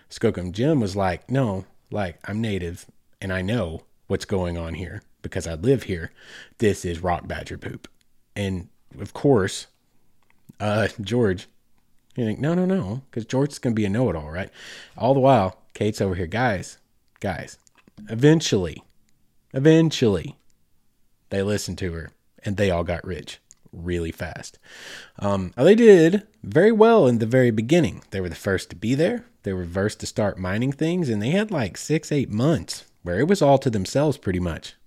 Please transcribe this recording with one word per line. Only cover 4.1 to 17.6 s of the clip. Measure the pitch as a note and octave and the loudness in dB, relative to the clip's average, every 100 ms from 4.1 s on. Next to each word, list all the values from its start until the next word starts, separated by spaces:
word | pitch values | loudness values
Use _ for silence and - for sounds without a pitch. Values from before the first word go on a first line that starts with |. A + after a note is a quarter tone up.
| G2 | -6
going | - G2 F2+ E2+ | -2 -4 -2 -4
on | E2 | -8
here | D#2+ F2 G2 - _ | -8 -10 -12 -18 _
because | - F#2+ E2 | -10 -8 -8
I | |
live | D#2+ G2+ C3+ | -4 0 0
here. | - F2+ E2 _ - - - - | 0 -8 -8 _ -20 -20 -18 -2
This | G#2+ F#2+ | 0 0
is | F2+ E2 | -4 -4
rock | F2+ E2+ - | -2 -4 -4
badger | D#2 D#2 D2 | -10 -10 -12
poop." | - - - _ _ _ _ | -12 -14 -18 _ _ _ _
And | - G2 F#2 E2+ _ _ - | -6 -4 -4 -8 _ _ -16
of | G2+ | -14
course, | - C#3+ B2 F#2+ - - _ _ _ _ _ _ _ _ - | -2 4 4 2 -4 -14 _ _ _ _ _ _ _ _ -6
uh, | G#2 G#2 G2+ - | -2 0 0 -4
George, | G2 A#2+ A2 F#2 - _ _ _ _ _ _ - | -4 0 0 0 -8 _ _ _ _ _ _ -6
you're | A2 | -4
like, | G#2 | -2
"No, | C#3+ | -2
no, | F3 | 0
no," | F#3 F#3+ F#2+ A#2+ - | 0 -2 -2 -8 -8
'cause | - | -10
George | G#2 C3 D3 | -4 -2 -2
is | - | -2
gonna | B2+ A2 | -2 0
be | |
a | G2+ | 0
know-it-all, | G#2 B2+ D#2+ D2+ | 0 0 -2 -6
right? | D#2+ - - - - - - | -8 -10 -12 -20 -20 -20 -4
All | A#2+ | 0
the | C3+ | 4
while, | C3 B2 F#2 - _ | 6 4 2 -4 _
Kate's | - G#2+ G#2+ | -4 -2 0
over | G2+ F2+ | -2 -2
here, | E2+ | -4
"Guys, | G#2 B2+ G2 - - _ _ _ _ | -2 0 -2 -6 -16 _ _ _ _
guys." | G3+ D#2 C#2 - | -8 -8 -10 -18